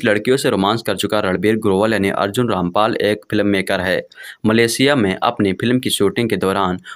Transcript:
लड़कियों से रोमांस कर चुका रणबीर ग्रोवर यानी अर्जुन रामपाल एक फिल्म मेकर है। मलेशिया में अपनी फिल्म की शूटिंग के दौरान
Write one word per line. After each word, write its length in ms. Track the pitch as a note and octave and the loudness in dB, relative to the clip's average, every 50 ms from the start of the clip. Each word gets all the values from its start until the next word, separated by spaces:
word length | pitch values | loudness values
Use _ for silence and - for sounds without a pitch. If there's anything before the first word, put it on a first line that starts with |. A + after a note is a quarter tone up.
| A#2+ | 0
लड़कियों 320 | A2 G#2 G#2 G#2+ B2+ B2+ | 0 0 0 2 0 0
से 120 | C#3 - C3 | 0 0 0
रोमांस 320 | A2 G2 F#2+ G2+ A2+ A#2 | 0 2 2 0 0 -2
कर 140 | - A2 G2+ | -2 -4 -4
चुका 240 | F#2+ - G2 A2 G#2+ | -2 -2 -2 -2 -2
रणबीर 360 | G2 F#2+ F#2 F2+ F#2 G#2+ A2+ | 0 0 -2 0 0 0 0
ग्रोवर 360 | G#2+ G#2+ G#2 F#2+ F#2+ G#2+ A2 | 2 0 0 2 2 2 2
यानी 180 | A2 G2 G2 G2 | 0 0 0 -2
अर्जुन 400 | - - G2 G2+ G2+ B2 B2 A2 | 0 -2 -2 -2 0 -2 -2 0
रामपाल 460 | G#2 F#2 F2 F2 F2+ G#2 G#2+ A#2 - | 0 -2 -2 0 0 0 0 0 0
एक 300 | - - G#2 G#2+ G#2+ - - | 0 0 0 0 -2 -4 -4
फिल्म 160 | G#2+ G#2 G2+ | -2 0 0
मेकर 340 | G2+ G2 F#2+ F#2+ - G2 F#2 | 2 0 0 0 -2 -2 -2
है। 200 | F2+ F#2 F2+ - - - - - - - - _ - | 0 0 -2 -2 -4 -8 -18 -20 -20 -20 -14 _ 0
मलेशिया 500 | G#2+ A2 A2+ A#2 A2+ A#2 - C3+ C#3 D3 | 2 4 4 4 2 2 2 2 2 4
में 200 | C3 G2+ F#2+ F#2+ | 2 2 0 0
अपनी 380 | - - A#2 - - G#2 F#2+ F#2 | 0 0 -2 0 2 0 0 0
फिल्म 260 | - - A#2 B2 B2+ | 0 0 0 0 0
की 100 | - G#2+ | 0 -2
शूटिंग 400 | - - G2+ F#2+ F#2+ A#2+ A#2 A2 | -2 0 0 0 2 0 0 0
के 80 | G#2 | 0
दौरान 420 | F#2 F#2 F#2+ G2 G2 F#2+ F2+ F#2 F2+ - - - | 0 0 0 0 0 0 -2 -2 -4 -8 -14 -18